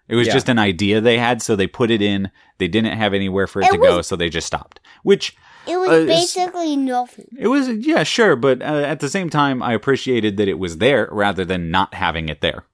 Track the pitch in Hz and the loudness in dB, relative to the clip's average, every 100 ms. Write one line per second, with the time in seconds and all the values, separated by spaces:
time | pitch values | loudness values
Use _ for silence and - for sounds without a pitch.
0 | - 117 117 131 131 120 104 87 101 107 | -4 0 2 2 2 2 2 0 0 2
1 | 113 117 120 123 - 107 95 - 117 113 | 4 2 2 0 0 0 0 0 0 2
2 | 104 101 98 _ _ - 92 104 110 110 | 0 0 -4 _ _ -6 -2 0 0 0
3 | 107 98 98 95 95 98 349 403 453 87 | 0 0 -2 -2 -2 0 2 4 4 4
4 | 82 87 87 80 - 78 - - _ - | 0 -2 -2 -4 -6 -8 -10 -20 _ -4
5 | - 196 - - _ - - 349 370 330 | 2 2 0 -12 _ -16 -6 -2 2 2
6 | 330 330 349 370 359 359 330 285 262 247 | 4 2 0 -2 -4 -4 -4 -2 -2 -4
7 | 247 - - 240 202 277 254 220 269 302 | -6 -10 -20 -4 0 0 0 -4 0 0
8 | 151 - 220 135 135 127 - 151 143 156 | 0 2 4 4 2 0 0 -2 -2 -4
9 | 143 196 175 147 143 127 120 113 - 131 | -4 -4 -2 0 0 0 -2 -2 0 0
10 | - 123 107 98 101 87 92 82 113 135 | 0 0 0 0 0 0 -4 0 2 2
11 | 110 104 101 90 87 92 82 90 95 92 | 0 -2 -2 -2 -4 -4 0 0 0 -2
12 | 92 80 80 76 85 - - | -4 -4 -6 -4 -4 -4 -12